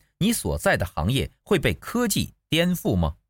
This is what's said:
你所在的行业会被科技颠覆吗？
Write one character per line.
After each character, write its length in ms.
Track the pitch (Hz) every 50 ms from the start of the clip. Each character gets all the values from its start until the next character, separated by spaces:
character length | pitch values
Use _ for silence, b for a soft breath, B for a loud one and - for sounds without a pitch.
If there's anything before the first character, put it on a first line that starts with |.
| _ _ _ -
你 140 | 170 233
所 260 | 226 - - 85 71 73
在 180 | - 196 170
的 80 | - 98
行 260 | - - - 76 104
业 200 | 135 104 - - - _
会 160 | _ - 220 -
被 140 | 135 120 78
科 320 | - - - - 240 247
技 280 | 220 - - - - - _ _ _
颠 240 | 151 160 175 180 180
覆 200 | - - 156 110
吗？ 220 | 87 - - - - _